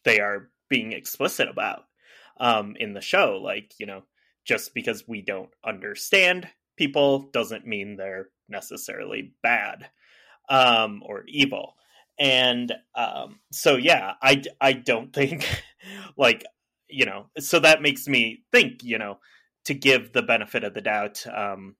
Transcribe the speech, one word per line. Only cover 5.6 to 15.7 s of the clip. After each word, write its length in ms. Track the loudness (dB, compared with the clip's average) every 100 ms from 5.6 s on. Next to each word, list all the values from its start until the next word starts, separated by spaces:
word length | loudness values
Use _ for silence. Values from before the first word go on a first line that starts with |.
understand 840 | -10 -8 -10 -10 0 4 4 2 -6 _ _ -4
people 540 | -2 2 2 2 -2
doesn't 340 | -4 -4 -6 -8
mean 300 | -8 -8 -10
they're 320 | -10 -10 -12 _ -14
necessarily 840 | -14 -12 -12 -12 -12 -10 -10 -10 _
bad, 480 | 0 0 -2 -10 -18 _ _ _ _ _ 2
um, 540 | 4 6 4 2 -4
or 200 | -12 -12 -6
evil. 480 | 0 0 -2 -10 _ _ _ _ -2
And, 540 | 2 4 2 0 -4 -8 _
um, 460 | -6 -4 -6 -12 -16 _
so, 240 | -2 2 4
yeah, 380 | 4 2 0 0
I 140 | 2 4
d-, 140 | 0 0
I 120 | 0
don't 400 | 2 0 -2 -2
think, 340 | -2 -2 -2 -4 -6 -8